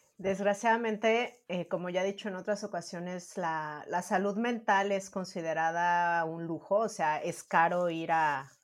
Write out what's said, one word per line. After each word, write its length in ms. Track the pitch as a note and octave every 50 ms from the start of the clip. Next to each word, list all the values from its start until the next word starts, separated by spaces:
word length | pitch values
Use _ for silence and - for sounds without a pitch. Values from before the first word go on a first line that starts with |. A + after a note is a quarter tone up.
| _ _ _ -
Desgraciadamente, 1300 | F3+ G3 G3 F#3+ G3 G3+ G3+ G3+ A#3 A3+ A3+ A#3 A#3 A3 G#3+ G#3+ A#3 A3 A3+ A#3 B3 - - - _ -
eh, 200 | F3 F3 E3+ -
como 220 | F#3+ E3+ F3 F3+
ya 120 | F3+ F#3 F#3
he 40 |
dicho 220 | G3 G3+ G3+ - G#3
en 80 | F#3
otras 280 | F#3 F#3 G#3 G#3 G3+ G#3+
ocasiones, 720 | G#3 - F3 - - F#3 E3+ F3 F3 F3+ F3+ F3+ - - G3
la, 460 | F3 D#3+ D#3+ D#3 D#3 D3+ D3+ D3 - -
la 140 | E3+ F3 -
salud 340 | - G#3+ F#3 G3 G3+ G3
mental 560 | G#3+ A#3 B3 A#3+ A3+ A3+ - G3+ G3 G3 G3+ G3
es 180 | F#3+ G3 -
considerada 1120 | - G3 F#3 - - F3+ D#3+ D#3+ D#3 D#3+ E3 E3 E3 E3+ F3 F3 F3 F3 F3 E3+ E3+ E3+ E3
un 200 | D#3+ E3 E3 E3+
lujo, 300 | E3 E3 D3+ - - G3 G#3+
o 100 | A3+ G#3+
sea, 280 | G#3+ - D#3+ D3+ D#3 - -
es 220 | F3 E3+ - -
caro 460 | - - E3+ E3 E3+ F3 F3+ F3+ F3
ir 220 | E3 E3 E3 E3 E3
a 380 | D#3+ D#3+ D3+ C#3+ C3+ C#3+ C#3 - _